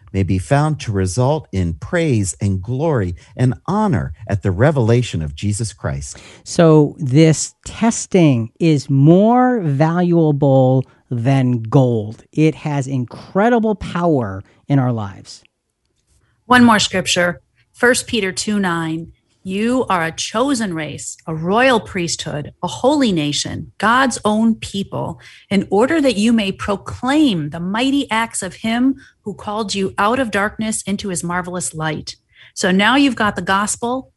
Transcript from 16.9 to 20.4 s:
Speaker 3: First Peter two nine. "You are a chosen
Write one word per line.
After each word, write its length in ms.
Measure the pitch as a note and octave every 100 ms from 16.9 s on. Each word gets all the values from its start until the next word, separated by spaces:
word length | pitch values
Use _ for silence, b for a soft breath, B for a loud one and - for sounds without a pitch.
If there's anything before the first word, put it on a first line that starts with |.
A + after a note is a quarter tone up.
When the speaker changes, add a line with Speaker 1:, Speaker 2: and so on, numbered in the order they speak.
| F#3+ F3+ F3+ F3 E3+ _ _ _
Speaker 3:
First 320 | - A#3+ B3 -
Peter 260 | A#3 G3
two 280 | F#3 - G#3
nine. 520 | F#3 E3+ E3 D#3+ E3 - _ _ F#3
"You 380 | F#3+ A3+ B3+ -
are 120 | F#3
a 80 | E3
chosen 600 | D#3+ - G#3+